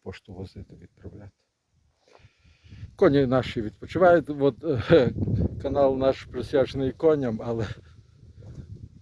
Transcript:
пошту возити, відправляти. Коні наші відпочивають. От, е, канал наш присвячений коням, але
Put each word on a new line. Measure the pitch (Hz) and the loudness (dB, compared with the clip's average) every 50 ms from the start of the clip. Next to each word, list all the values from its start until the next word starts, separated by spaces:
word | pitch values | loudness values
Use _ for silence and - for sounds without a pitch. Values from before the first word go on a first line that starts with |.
| - | -16
пошту | 98 95 - _ - 95 | -16 -18 -16 _ -18 -16
возити, | 90 95 - - 104 98 - - | -16 -16 -16 -16 -18 -20 -20 -20
відправляти. | - - - _ _ 101 101 - 101 101 98 - _ _ _ _ _ _ _ _ _ _ _ _ _ _ _ _ _ _ _ _ _ _ _ _ _ _ - - - - - - | -20 -20 -20 _ _ -20 -20 -18 -20 -20 -20 -20 _ _ _ _ _ _ _ _ _ _ _ _ _ _ _ _ _ _ _ _ _ _ _ _ _ _ -20 -20 -20 -20 -16 -2
Коні | - 202 165 139 143 139 | 2 4 4 4 4 2
наші | 123 127 131 117 - - 123 | 2 2 0 0 -2 -4 -8
відпочивають. | 107 107 - _ - - - 165 185 175 175 170 131 - | -8 -8 -10 _ -12 -6 0 4 6 6 6 4 2 -2
От, | 151 143 139 139 - - - | -2 0 0 0 0 -2 -4
е, | 165 143 117 - - 165 151 123 117 - - - - - - - - - - | -4 -4 -2 2 4 4 4 4 2 0 -4 -4 -2 -2 -2 -2 -2 -4 -6
канал | - 139 139 143 139 135 135 | -6 -4 0 2 2 2 2
наш | 131 135 135 131 - - | 2 0 0 0 -2 -6
присвячений | - - 127 117 - 147 139 127 123 - 139 135 131 | -12 -10 -10 -6 0 0 0 0 0 -2 -4 -4 -4
коням, | 120 - 165 160 156 143 135 120 110 110 117 | -2 0 2 2 2 2 0 -4 -4 -4 -6
але | 117 117 113 107 - - - - - - - - _ _ _ - - - - - - - - - - - - - - - - | -6 -4 -4 -4 -6 -8 -12 -18 -20 -20 -20 -20 _ _ _ -20 -20 -20 -20 -20 -20 -18 -18 -18 -18 -18 -18 -18 -20 -20 -20